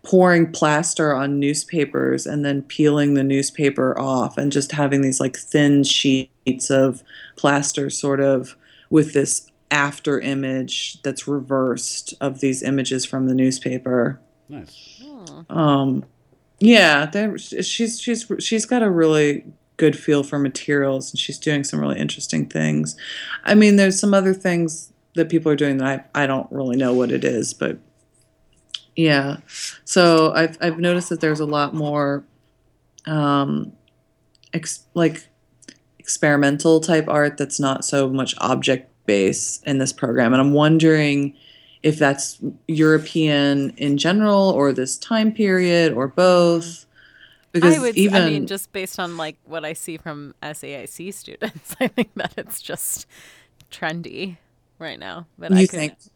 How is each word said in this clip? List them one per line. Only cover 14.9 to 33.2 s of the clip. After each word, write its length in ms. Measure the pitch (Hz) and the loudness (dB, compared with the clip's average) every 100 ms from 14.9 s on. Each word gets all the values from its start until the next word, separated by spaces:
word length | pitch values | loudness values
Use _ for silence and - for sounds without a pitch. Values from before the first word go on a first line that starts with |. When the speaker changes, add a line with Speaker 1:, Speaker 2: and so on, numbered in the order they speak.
| - | -20
Speaker 3:
Hmm. 560 | 277 277 180 151 165 165 | -20 -20 -20 -20 -8 0
Speaker 1:
Um, 480 | 151 139 135 131 - _ _ _ _ _ | 2 2 0 -2 -8 _ _ _ _ _
yeah, 480 | 214 226 170 143 151 | 6 8 6 4 0
there, 320 | 202 214 - | -4 -4 -6
sh-, 260 | - - | -10 -8
she's, 360 | 190 - 226 - | -6 -4 -4 -4
she's, 280 | - 233 - - | -4 -4 -4 -6
she's 260 | - 220 214 | -2 -2 0
got 160 | 247 | 0
a 80 | 214 | 2
really 540 | 170 160 156 147 143 - - _ - | 4 4 4 2 0 -8 -20 _ 2
good 200 | 156 147 | 2 2
feel 240 | - 143 | 0 0
for 160 | 139 147 | 0 -2
materials, 720 | 139 - - 143 139 135 135 | -2 -4 -2 0 0 -2 -6
and 80 | - | -6
she's 200 | - - | -8 -4
doing 260 | 156 143 | -2 -2
some 160 | 139 73 | -2 -4
really 180 | 71 67 | -4 -2
interesting 480 | 73 - - 78 73 | -6 -6 -6 -4 -4
things. 500 | 80 78 76 78 - - - - - | -2 0 0 -4 -8 -14 -14 -12 -8
I 100 | - | 2
mean, 220 | 208 208 202 | 4 6 6
there's 220 | 190 190 | 2 0
some 140 | 208 | 0
other 220 | 196 190 | 2 2
things 580 | 185 185 170 165 156 - _ _ | 0 -2 -2 -2 -6 -16 _ _
that 160 | 165 160 | -4 0
people 200 | 165 156 | 0 0
are 60 | 143 | 0
doing 220 | 147 135 | 0 0
that 280 | 135 135 - | -2 -4 -6
I, 100 | 139 | -4
I 20 | 139 | -2
don't 200 | 135 - | -2 -4
really 240 | 139 131 127 | -6 -2 0
know 160 | 127 | 2
what 180 | 127 123 | 2 0
it 140 | 135 | 0
is, 300 | 135 120 117 | -2 -2 -4
but 240 | - 69 - _ _ _ _ _ _ _ _ _ - _ | -6 -6 -6 _ _ _ _ _ _ _ _ _ -18 _
yeah. 440 | - 160 143 139 147 _ - - - - | 0 2 2 0 -8 _ -12 -12 -14 0
So 460 | 190 175 160 160 | 4 6 6 4
I've, 240 | - 160 160 | 2 -2 -2
I've 180 | 170 165 | -4 0
noticed 300 | 175 175 175 | 0 0 -2
that 120 | 165 | -2
there's 180 | 156 151 | -2 -2
a 60 | 151 | -2
lot 260 | 147 143 | -2 -2
more, 500 | 156 147 147 139 143 - _ _ _ _ _ _ _ - | -2 -2 -2 -2 -4 -8 _ _ _ _ _ _ _ -4
um, 640 | 156 | -2